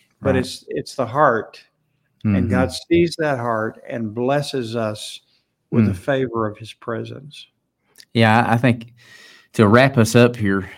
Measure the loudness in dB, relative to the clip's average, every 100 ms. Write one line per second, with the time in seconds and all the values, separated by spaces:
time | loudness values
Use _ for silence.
0 | _ _ -2 0 -2 -8 -10 -10 -8 -6
1 | -4 2 2 2 -4 -14 _ _ _ _
2 | _ _ -2 0 0 0 0 -4 -2 0
3 | 0 -2 -4 -2 -2 -2 -4 -8 -12 -8
4 | -8 -4 -2 -2 -2 -6 -6 -4 -6 -6
5 | -12 -18 _ _ _ _ _ 0 2 0
6 | -4 -2 -4 -4 -6 -8 -18 -14 -10 -10
7 | -10 -14 -18 -20 -20 _ _ _ _ _
8 | _ 2 4 4 2 2 2 -2 -6 _
9 | _ -20 -20 -20 _ 2 6 6 6 4
10 | 2 4 2 2 -2 -2 -4